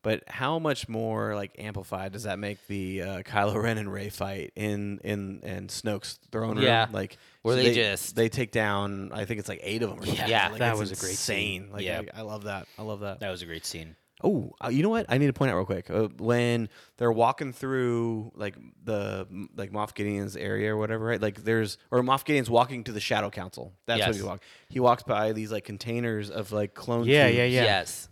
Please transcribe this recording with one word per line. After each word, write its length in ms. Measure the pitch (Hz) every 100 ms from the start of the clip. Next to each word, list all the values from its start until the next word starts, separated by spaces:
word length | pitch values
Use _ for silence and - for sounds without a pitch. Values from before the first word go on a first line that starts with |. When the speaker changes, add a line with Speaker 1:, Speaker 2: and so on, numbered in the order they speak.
Speaker 1:
But 220 | 110 110 -
how 320 | - 131 165
much 300 | 156 131 -
more, 440 | 113 113 110 107
like, 220 | 104 101 -
amplified 540 | 107 101 92 95 98
does 120 | 101
that 140 | 107 95
make 200 | 104 101 -
the, 340 | 101 95 95
uh, 200 | 92 95
Kylo 340 | 98 107 101 107
Ren 140 | 113 110
and 120 | 101
Rey 200 | 98 104
fight 420 | - 98 98 78
in, 460 | - 107 101 101 101
in, 380 | 101 104 98 95
in 240 | - 95 95
Snoke's 500 | - 113 98 - - _
throne 280 | 110 113 107
room? 80 |
Speaker 2:
Yeah. 220 | 131 117 107
Speaker 1:
Like, 260 | 104 98 - - _
Speaker 2:
Where 120 | 110
Speaker 1:
so 80 | 127
Speaker 2:
they 60 | 123
Speaker 1:
they 40 |
Speaker 2:
just 400 | 120 107 95 - -
Speaker 1:
they 100 | 113
take 240 | - 117
down, 600 | 117 107 101 101 98 98
I 100 | 107
think 160 | 98 110
it's, 80 | 101
like, 140 | 95
eight 180 | 98 113
of 100 | 110
'em 100 | 85
or 40 |
Speaker 3:
Yeah, 60 | 90
Speaker 1:
something. 120 | - 110
Speaker 2:
Yeah. 200 | 113 90
Speaker 1:
Like, 100 | 107
Speaker 3:
that 120 | 120
Speaker 1:
it's 80 | 110
Speaker 3:
was 100 | 101
a 40 | 92
great 140 | 95
Speaker 1:
insane. 500 | 101 - 101 104 92
Speaker 3:
scene. 80 | 98
Speaker 1:
Like, 120 | 104
Speaker 3:
Yeah. 160 | 92 85 82
Speaker 1:
I, 60 | 110
I 20 |
love 200 | 107 107
that. 240 | 104 98 - -
I 40 |
love 180 | 110 101
that. 220 | 101 -
Speaker 3:
That 80 | 101
was 140 | 90
a 20 |
great 200 | 85 82
scene. 300 | - 85 80 80 _ _
Speaker 1:
Oh, 300 | - 175 - -
uh, 60 | -
you 160 | 131
know 60 | 190
what? 160 | 226 -
I 100 | 127
need 100 | 143
to 60 |
point 180 | 123 135
out 40 |
real 100 | 92
quick. 240 | 95 92 -
Uh, 200 | 95 110 60
when 500 | 110 120 120 120 107 - - -
they're 120 | 120
walking 420 | 113 117 - 139
through, 800 | 120 131 131 123 117 117 110 107
like, 200 | - 101 73 62 _
the, 420 | 98 104 101 98 95
m-, 180 | 92 98
like, 160 | - 98
Moff 240 | 104 104
Gideon's 400 | - 104 101 101
area 380 | 98 98 104 107
or 40 | 107
whatever, 280 | 107 113
right? 160 | 110 107
Like, 240 | 104 101
there's, 320 | 104 113 107 - _
or 100 | 123
Moff 220 | 127 139
Gideon's 240 | - 147 113
walking 340 | 117 123 127
to 80 | 110
the 80 | 104
Shadow 300 | - 107 104
Council. 420 | 104 92 - 78 -
That's 160 | - 117
what 60 | 101
Speaker 2:
Yes. 100 | 104
Speaker 1:
he 60 |
walks. 220 | 98 95 - - _
He 120 | 131
walks 220 | 123 123
by 280 | - 107 110
these, 180 | 110 107
like, 140 | 107
containers 680 | - 101 117 117 120 107 101
of, 220 | 101 101
like, 220 | 107 104
clone 320 | - - 117
Speaker 3:
Yeah, 220 | 117 143 131
Speaker 1:
tubes. 100 | 120
Speaker 3:
yeah, 60 |
yeah. 180 | 123 127
Speaker 2:
Yes. 460 | 110 95 92 - -